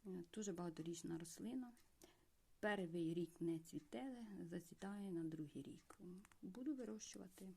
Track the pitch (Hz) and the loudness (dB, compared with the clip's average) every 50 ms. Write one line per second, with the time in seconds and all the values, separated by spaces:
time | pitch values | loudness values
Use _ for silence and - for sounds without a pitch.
0 | - 196 185 180 170 - - 214 214 202 170 170 175 170 160 160 160 170 170 165 | -4 -4 -4 -4 -4 -4 -4 -2 0 0 0 2 0 0 0 0 0 0 -2 0
1 | - - 170 165 170 165 - - - 226 254 262 247 240 233 - - - - _ | 0 0 0 0 -2 -4 -6 -4 -2 0 0 0 0 -2 -8 -16 -20 -20 -20 _
2 | - - - - - - - - - - - - - 214 208 196 185 165 165 175 | -20 -20 -20 -20 -20 -20 -20 -20 -20 -20 -6 2 6 6 6 6 4 2 4 4
3 | 165 160 165 175 170 165 - - 170 165 165 160 160 - - 151 - - - 240 | 4 6 6 4 4 2 2 4 4 4 4 4 0 -2 -4 -4 -4 -2 -2 0
4 | 262 269 254 233 233 208 196 185 180 165 175 175 165 - - - - 196 202 208 | 0 0 -2 -4 -6 -6 -4 -4 -4 -2 -2 -4 -4 -4 -8 -6 -4 -2 -2 -2
5 | 202 196 175 165 165 160 160 156 156 147 - 139 135 - - 165 - - - - | 0 0 2 2 2 2 2 0 -2 -2 -2 -6 -6 -6 -8 -10 -12 -16 -14 -10
6 | 202 180 180 185 208 - - - - 185 185 233 254 302 294 254 240 214 220 214 | -8 -8 -8 -10 -12 -16 -14 -8 -8 -6 -4 0 0 0 0 0 0 -4 -4 -4
7 | - - - 202 190 185 - - 190 190 180 | -6 -8 -8 -8 -10 -10 -10 -10 -10 -10 -10